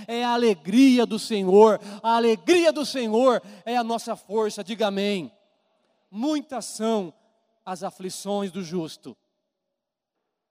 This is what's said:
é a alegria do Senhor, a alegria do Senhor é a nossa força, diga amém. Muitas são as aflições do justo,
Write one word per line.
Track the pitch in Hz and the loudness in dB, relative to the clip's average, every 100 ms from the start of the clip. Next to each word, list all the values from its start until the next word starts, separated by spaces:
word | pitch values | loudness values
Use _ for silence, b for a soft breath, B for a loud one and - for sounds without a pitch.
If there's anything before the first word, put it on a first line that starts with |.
| 214 | -8
é | 233 | -6
a | 247 | -2
alegria | 240 233 180 - 226 269 247 214 | 0 2 0 0 6 6 6 2
do | 214 | -2
Senhor, | - 214 185 202 220 196 196 208 | -4 -4 4 8 8 6 -4 -6
a | 226 233 | 0 2
alegria | 233 226 170 349 330 | 2 0 2 4 4
do | 285 262 | 0 -4
Senhor | 262 226 214 262 233 196 208 226 | -4 -2 2 2 2 -2 -14 -6
é | 240 | -4
a | |
nossa | 226 233 233 180 | -2 -6 -6 -12
força, | - 214 214 202 | -6 -4 -4 -4
diga | 180 214 208 | -8 -4 -2
amém. | 196 202 196 147 _ _ _ _ _ _ _ _ | -2 -2 -2 -6 _ _ _ _ _ _ _ _
Muitas | 196 285 302 - 247 | -6 -4 -4 -6 -10
são | - - 220 220 175 - _ _ _ _ - | -10 -6 -2 -2 -4 -12 _ _ _ _ -14
as | 180 | -10
aflições | 196 - 185 - 196 202 202 | -10 -10 -14 -12 -8 -6 -6
do | 170 | -8
justo, | 170 120 156 - 139 107 _ _ _ _ _ _ _ _ _ _ _ _ _ | -8 -8 -8 -12 -20 -20 _ _ _ _ _ _ _ _ _ _ _ _ _